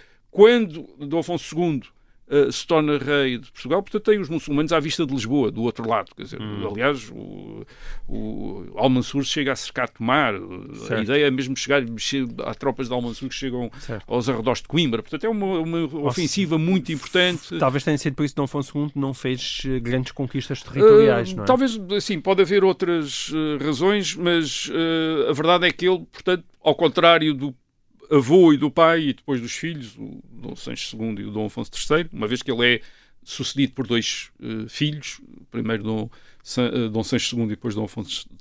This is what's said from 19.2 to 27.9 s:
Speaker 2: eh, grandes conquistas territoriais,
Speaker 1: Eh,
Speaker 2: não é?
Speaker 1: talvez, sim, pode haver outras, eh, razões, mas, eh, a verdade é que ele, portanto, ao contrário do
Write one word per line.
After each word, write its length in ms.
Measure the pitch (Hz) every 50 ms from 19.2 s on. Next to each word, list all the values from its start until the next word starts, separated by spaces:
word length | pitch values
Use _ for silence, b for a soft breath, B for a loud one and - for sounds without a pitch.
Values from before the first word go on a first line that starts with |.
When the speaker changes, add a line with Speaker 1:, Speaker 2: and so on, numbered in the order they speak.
| - 131 127 123 - - - - -
Speaker 2:
eh, 120 | 131 131 127
grandes 340 | 117 120 123 131 127 -
conquistas 500 | - - 139 120 - 135 - - 139 -
territoriais, 680 | - - - 139 208 220 214 214 220 220 - - - -
Speaker 1:
Eh, 40 | 185
Speaker 2:
não 80 | - -
é? 20 |
Speaker 1:
talvez, 320 | 202 254 247 269 254 226 220 190 175 202 208
sim, 180 | - - 208 160
pode 180 | - 190 196 185
haver 240 | 196 156 202 202 190
outras, 640 | 190 180 - 190 175 175 165 151 139 127 - - - 143
eh, 280 | 156 156 151 151 135
razões, 540 | 139 151 147 127 170 190 208 208 185 151 -
mas, 540 | - 175 175 170 165 160 139 - - - -
eh, 560 | - 160 165 165 160 165 160 160 160 151 127 -
a 40 | 156
verdade 320 | 139 151 165 180 175 175
é 40 | 175
que 160 | - - 175
ele, 200 | 185 185 170 165 -
portanto, 340 | - - - 185 185 175 - _ _ _
ao 120 | - 156 143
contrário 600 | - 170 151 - 180 160 170 170 165 160 156 147
do 200 | 127 139 143 127 _ _ _ _ _ _ _